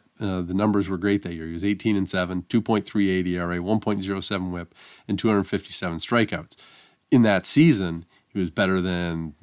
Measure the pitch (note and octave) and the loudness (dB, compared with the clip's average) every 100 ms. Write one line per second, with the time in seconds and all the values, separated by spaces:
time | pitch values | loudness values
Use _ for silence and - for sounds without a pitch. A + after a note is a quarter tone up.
0 | _ - G2+ F#2 F2 F#2+ G#2+ G2+ F#2+ F#2 | _ -8 -4 -4 -2 0 2 2 0 -2
1 | G2+ G2+ F2+ D#2+ D#2+ E2 G2 G2 A2+ G2+ | 0 0 -2 -10 -8 -4 -4 -2 0 0
2 | F#2+ F#2 F2+ F#2 - A#2 G#2 G#2+ - G#2 | 0 -2 -2 -4 0 0 2 0 0 0
3 | G2 F#2 F2+ F2 F2 F2 F2+ G#2+ G#2+ G2 | 0 0 0 -2 -2 -4 -2 -2 0 -4
4 | F#2+ G2 - G2 F#2 F2+ E2+ - - - | -2 -4 -2 -2 -4 -6 -10 -16 -20 -14
5 | - G2+ A2+ G#2 F#2+ G2 - - F#2 E2 | -6 -2 2 2 2 -4 -2 -2 -2 -4
6 | - A#2+ A2 F2 - - - - - _ | 0 2 0 -2 -10 -20 -20 -20 -20 _
7 | - C3 A2 F#2+ - C#3+ E3 A2 F2+ E2 | 2 4 6 4 4 6 6 6 0 -6
8 | E2+ _ _ G2+ F2 F2 F#2+ F#2+ F#2 F2 | -12 _ _ -4 -4 0 0 2 0 -2
9 | F2 E2 D#2+ - | -2 -4 -8 -12